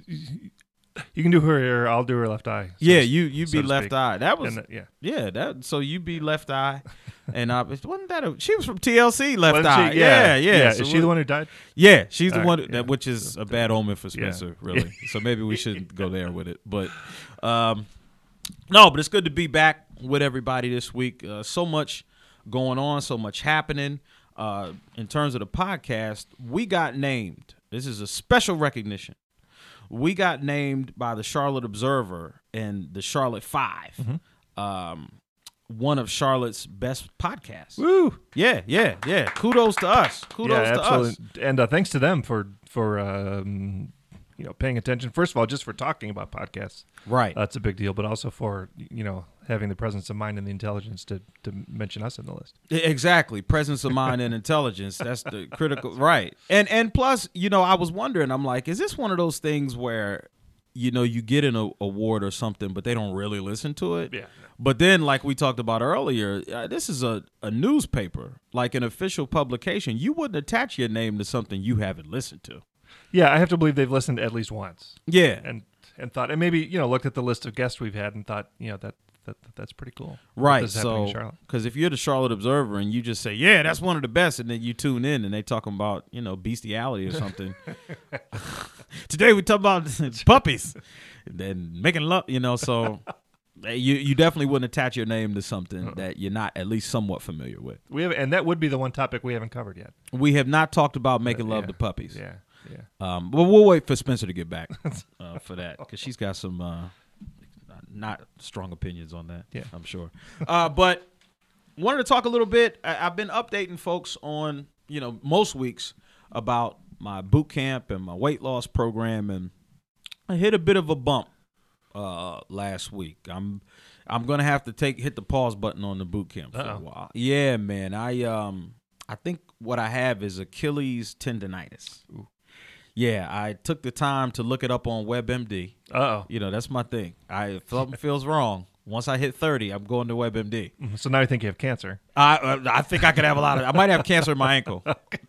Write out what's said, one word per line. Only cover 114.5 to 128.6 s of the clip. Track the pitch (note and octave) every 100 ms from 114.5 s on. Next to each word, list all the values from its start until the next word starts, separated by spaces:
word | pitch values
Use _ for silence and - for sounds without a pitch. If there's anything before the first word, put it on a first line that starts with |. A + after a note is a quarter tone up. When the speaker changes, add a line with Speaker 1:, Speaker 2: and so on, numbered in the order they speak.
| C#3+ C#3+ _ _
Speaker 2:
you | D3
know, | B2+ A2+
most | C#3 F3 G#3+
weeks | C3+ B2+ A#2 - - _ _ _
about | - A2 A#2+ A#2 - - -
my | G2+ G2
boot | F#2+ C#3+ D3
camp | - C3+ C3 -
and | F#2+
my | F#2
weight | F2 C3+ D3+
loss | C3 B2+ -
program, | - A#2 A2 A2+ A2 G#2
and | F#2+ F#2 _ _ _ _ _ - - -
I | F3+
hit | G3+
a | G#3+
bit | E3 F#3+
of | D3+
a |
bump, | D3+ B2+ C3+ - _ _ _ _ _ _
uh, | G2+ G2 F2 F2+ E2+ -
last | F#2+ G2+ F#2+ -
week. | G2+ E2+ D#2+ -
I'm, | F2+ G2+ G2+ - _ - _ -
I'm | A#2 A#2
gonna | C#3+
have | C#3+ C#3+
to | B2
take, | A2 C#3+ B2
hit | B2+ C#3+
the |
pause | G2 C3+ B2 G2+
button | G#2 -
on | G2+ F#2+
the |
boot | F#2 G2 F#2
camp | G2 C2+
for | A2+
Speaker 1:
Uh-oh. | B2 G#2
Speaker 2:
a |
while. | E2 - F#2
Yeah, | A#2 B2 C#3 C#3 A#2+
man. | G2+ G2+ F#2+
I, | G2+ A#2+ B2
um, | A#2+ A2 G#2 F#2+